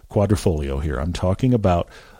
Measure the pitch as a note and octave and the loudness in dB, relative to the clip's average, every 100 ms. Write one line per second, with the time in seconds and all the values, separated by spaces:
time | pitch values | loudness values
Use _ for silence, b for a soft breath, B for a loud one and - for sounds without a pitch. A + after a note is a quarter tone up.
0 | B A2 G2+ G2+ G2+ D#2 C#2 C#2 D2+ B1+ | B 0 2 2 0 -2 -2 -4 -2 -2
1 | D#2+ E2+ F2+ G2+ B2+ B2 G2 F2 - B | -4 -2 -2 0 2 2 2 2 -2 B
2 | B | B